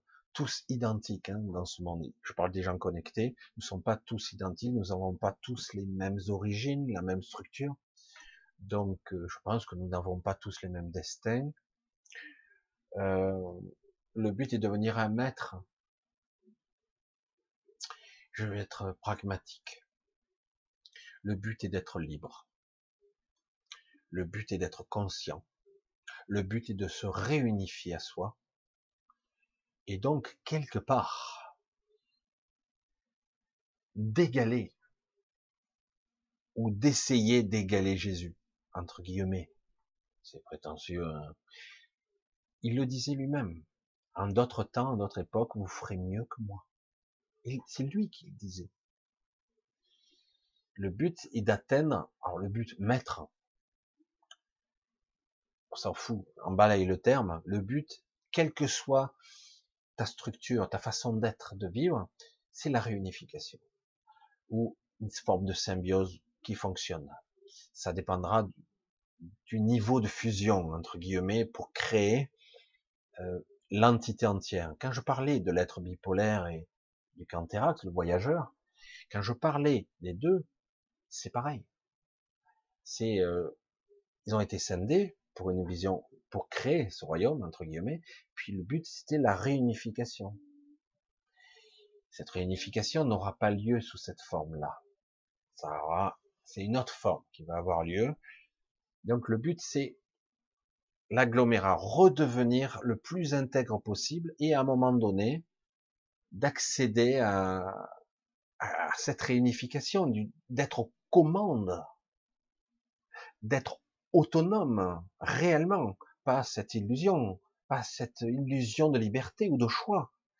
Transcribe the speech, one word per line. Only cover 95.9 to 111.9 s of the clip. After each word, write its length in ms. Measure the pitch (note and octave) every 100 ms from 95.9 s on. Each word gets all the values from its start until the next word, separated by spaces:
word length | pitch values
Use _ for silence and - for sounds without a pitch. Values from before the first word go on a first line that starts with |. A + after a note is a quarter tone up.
| E2+ G2 - _ _
c'est 180 | - -
une 140 | G2+ B2
autre 180 | B2
forme 300 | - G#2+ E2+ -
qui 120 | -
va 120 | D#2+ E2+
avoir 280 | F2+ E2+
lieu. 300 | E2 F2+ B2 D3+ - - _ _ _ _ _ _
Donc 240 | G2 A#2+ A#2+
le 80 | A2+
but, 220 | C#3 E3+
c'est 360 | - C#3+ C3+ - _ _ _ _ _ _ _ _ _ _ -
l'agglomérat, 680 | A2+ B2+ A#2+ A#2+ A2 F#2+ F2
redevenir 1040 | G2 E3 F#3 C#3 C#3+ A#2+ A#2+ B2 C3+ A#2
le 140 | B2 G#2+
plus 380 | - F3+ D#3
intègre 460 | C#3 C3+ C3+ A#2+ G#2
possible 540 | - G2 - E3 E3 -
et 160 | D3+
à 60 | C#3+
un 40 |
moment 280 | C3+ B2+ B2+
donné, 520 | B2 G#2+ F#2+ G#2+ D#3+ - _ _ _ _ _ _ _ _
d'accéder 840 | F#2+ C#3+ - - - B2+ A2 A#2+ C3+
à, 680 | A2 G2 F#2+ F#2+ F#2 G#2 - - - _ _ _ _ -
à 300 | - - - -
cette 260 | - -
réunification, 840 | - B2 B2 A#2 B2 C#3+ - G3 E3
du, 260 | G#2+ G#2+ - -
d'être 300 | B2 C3+ -
aux 120 | A2+ _ -
commandes, 760 | F3 D#3 F#3 G#3 B2+ F#2+ F2 D#2